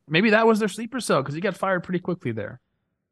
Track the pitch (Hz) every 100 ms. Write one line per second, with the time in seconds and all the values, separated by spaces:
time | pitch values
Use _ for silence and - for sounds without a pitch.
0 | - 160 226 208 226 214 214 - 226 262
1 | - 170 131 147 196 180 190 185 180 180
2 | 180 175 127 110 101 127 _ _ _ _
3 | _